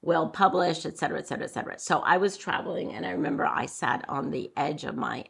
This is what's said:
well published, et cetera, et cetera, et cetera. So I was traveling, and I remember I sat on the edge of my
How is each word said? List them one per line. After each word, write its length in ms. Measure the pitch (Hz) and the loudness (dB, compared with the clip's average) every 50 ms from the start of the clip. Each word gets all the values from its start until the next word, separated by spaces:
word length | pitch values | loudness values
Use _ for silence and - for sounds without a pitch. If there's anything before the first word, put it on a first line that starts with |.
| - | 0
well 260 | 165 170 165 160 - | 2 4 4 2 2
published, 560 | - - 196 185 190 185 180 175 160 - - | 2 4 6 6 6 6 4 4 2 0 -4
et 120 | 151 - - | -8 -4 -2
cetera, 220 | 156 147 156 151 | -2 -2 -2 -2
et 80 | - - | -4 -4
cetera, 180 | 135 120 120 | -6 -4 -4
et 60 | - | -4
cetera. 280 | - - - - - - | -4 -6 -6 -6 -8 -6
So 200 | - - 180 147 | 0 2 2 4
I 180 | - - 175 180 | 4 4 4 6
was 200 | 190 202 190 - | 4 2 0 -2
traveling, 560 | - 190 - - 180 202 175 - 170 - - | -4 -2 -2 -2 -2 -4 -4 -4 -4 -6 -6
and 120 | - 170 | -6 -6
I 60 | 180 | -4
remember 340 | 180 175 156 - - - - | -2 -2 0 0 0 0 0
I 200 | - - - - | 0 0 0 -2
sat 400 | - - - - - 127 - - - | -4 -4 -2 -2 0 0 -2 -2 -4
on 220 | - 139 - 143 | -4 -4 -2 -2
the 220 | 151 131 - - - | -4 -4 -4 -4 -2
edge 280 | - 143 147 151 156 160 | -2 -2 0 -2 -4 -4
of 120 | - - | -6 -4
my 300 | 120 147 - 117 123 - - | -4 -4 -4 -4 -6 -8 -12